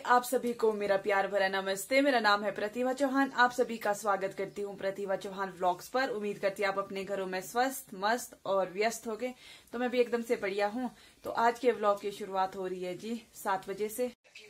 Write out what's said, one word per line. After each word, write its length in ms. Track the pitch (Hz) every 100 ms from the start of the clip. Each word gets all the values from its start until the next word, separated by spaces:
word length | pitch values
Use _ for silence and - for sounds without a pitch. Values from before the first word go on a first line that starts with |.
| -
आप 160 | 247
सभी 300 | 240 247 233
को 200 | 233 220
मेरा 240 | 208 202 196
प्यार 300 | 196 196 196
भरा 180 | 202 190
नमस्ते। 500 | 196 190 190 - 269
मेरा 180 | 285 247
नाम 220 | 214 202
है 60 | 208
प्रतिभा 420 | 196 208 233 254
चौहान। 380 | 262 277 269 269
आप 180 | 254 247
सभी 240 | 240 240 226
का 160 | 214
स्वागत 420 | 208 214 190 190
करती 280 | - 190 -
हूँ 140 | 202 196
प्रतिभा 380 | 196 196 196 190
चौहान 360 | 202 196 190 170
vlogs 280 | 180 180 -
पर। 200 | 254 269
उम्मीद 300 | 208 208 196
करती 240 | 196 196
हूँ 60 | 196
आप 100 | 196
अपने 260 | 196 190
घरों 220 | 190 196 190
में 140 | 185
स्वस्थ, 440 | 185 233 262 269 -
मस्त 420 | 190 208 240 - - -
और 260 | 196 185
व्यस्त 340 | 180 220 220 233
होगे। 260 | 214 247 247 - - -
तो 60 | 233
मैं 100 | 247
भी 100 | 247
एकदम 220 | 226 233
से 140 | 226 220
बढ़िया 300 | 202 202 202
हूँ। 240 | 233 247 - - -
तो 60 | -
आज 260 | - - 240
के 140 | 247
vlog 280 | 214 208 202
की 100 | 208
शुरुआत 460 | 202 202 190 190 196
हो 100 | 185
रही 160 | 185
है 140 | 180 180
जी 240 | 208 233 -
सात 340 | - 214 190 196
बजे 200 | 190 214
से। 200 | 214 247 - _ -